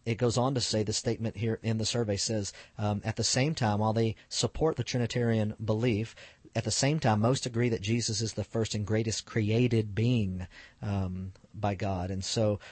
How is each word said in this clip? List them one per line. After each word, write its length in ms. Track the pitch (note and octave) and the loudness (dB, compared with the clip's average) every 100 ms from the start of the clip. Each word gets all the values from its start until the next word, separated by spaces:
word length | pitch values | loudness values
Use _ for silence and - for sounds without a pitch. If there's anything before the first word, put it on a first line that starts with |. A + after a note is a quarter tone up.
| A#2 | -4
it 140 | G#2+ | 0
goes 180 | B2 A2+ | 2 2
on 160 | B2+ | 2
to 80 | C3 | 0
say, 220 | - A2 | 0 0
the 100 | G#2 | 0
statement 440 | - A#2 A2 A2+ G2+ | -2 -2 -2 -4 -2
here 220 | A2+ A2 | -2 -2
in 160 | A2 A2 | -2 -2
the 60 | G#2+ | 0
survey 300 | A#2+ G#2+ G2+ | 0 0 0
says, 360 | - A2 G2 - - - | 0 -2 -4 -8 -14 -4
um, 240 | G#2 G#2 | -2 0
"At 120 | A2 - | -2 -2
the 80 | |
same 320 | A2+ B2+ D3 E3 | 0 2 0 2
time, 240 | A2 G#2 | 0 2
while 140 | A2 | 2
they 220 | A2 A2+ - - | 2 0 -2 -8
support 460 | - - - D#3+ D#3 | -2 -2 0 0 0
the 80 | |
Trinitarian 720 | - B2 A2+ B2 A#2 A2 G#2+ - G#2+ | -2 -2 0 0 2 2 0 -2 -2
belief, 500 | A2 B2 G#2 A2+ - - - - A#2 | 2 2 2 -2 -10 -20 -20 -8 -4
at 100 | A2+ | -2
the 40 | |
same 300 | - C3+ D#3 | 2 2 2
time, 200 | B2 G#2+ | 2 4
most 260 | A2+ C#3 C3 | 4 2 -2
agree 220 | A#2 A#2+ | 0 0
that 120 | A2 | 0
Jesus 400 | G2+ A#2 A2+ G#2 | 0 0 0 -2
is 120 | A2 | -4
the 100 | - | -4
first 320 | G2 A2+ A2 G#2+ | -4 -2 0 -2
and 100 | G2+ | 0
greatest 400 | A2 A2 - - | 0 0 -4 -4
created 720 | A#2 G#2 A#2 B2 A2+ G#2 G2 | -2 2 4 4 2 0 0
being, 500 | A#2 B2 G2 F#2 F#2 - - - | 2 2 0 -4 -8 -12 -20 -10
um, 480 | A2 G2+ F#2+ F#2 F#2+ - - | -4 -2 -2 -4 -8 -12 -18
by 220 | A2 G#2 | -4 -2
God." 380 | G2 G2+ F#2 F2+ | -2 -2 -2 -4
And 120 | G2 | -4
so, 360 | F#2+ A#2 G#2+ G#2 - | -4 0 2 0 -4